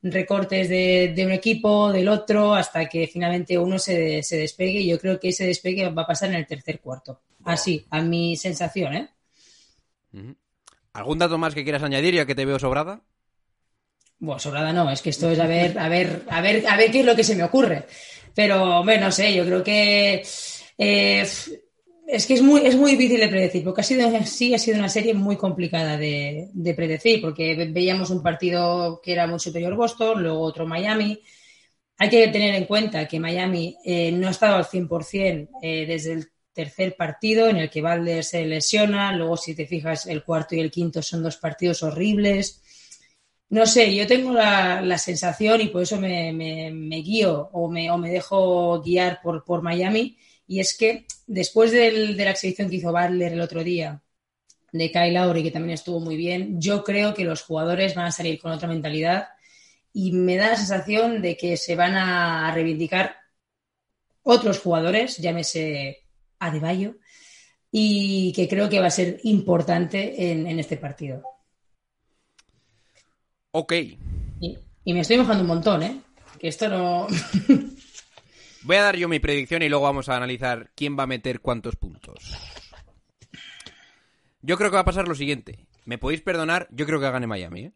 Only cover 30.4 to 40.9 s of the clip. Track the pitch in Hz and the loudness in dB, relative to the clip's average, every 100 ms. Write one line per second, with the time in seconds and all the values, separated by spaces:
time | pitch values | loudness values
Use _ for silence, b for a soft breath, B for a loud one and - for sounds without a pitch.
30.4 | 160 160 165 165 202 214 208 214 b b | -4 -4 -6 -4 -2 0 0 -4 b b
31.4 | b b b _ _ _ 208 233 220 208 | b b b _ _ _ 4 6 6 4
32.4 | 208 196 185 208 220 160 151 160 165 175 | 0 0 0 0 0 -4 -4 -4 -4 -2
33.4 | 185 175 165 - - 175 170 175 185 185 | -2 -2 -4 -8 -4 -2 0 0 -2 2
34.4 | 214 196 170 190 170 165 156 196 196 165 | 4 4 0 -4 -4 -6 -6 -2 -2 -2
35.4 | 147 - 160 160 156 165 151 160 156 _ | -8 -12 -8 -6 -4 -6 -4 -8 -8 _
36.4 | _ - 151 - 190 - 160 151 214 220 | _ -10 -10 -4 -4 -2 -6 -4 0 4
37.4 | 226 196 156 156 156 170 170 165 156 170 | 4 4 0 -2 -2 0 0 -2 -2 -4
38.4 | 160 156 147 214 208 202 196 185 165 165 | -2 -2 0 2 2 2 -2 -2 -2 -4
39.4 | - 156 151 170 156 156 - 156 - 160 | -6 -8 -6 -6 -4 -6 -6 -8 -4 -4
40.4 | 156 165 160 175 170 | -2 -2 -2 -2 -4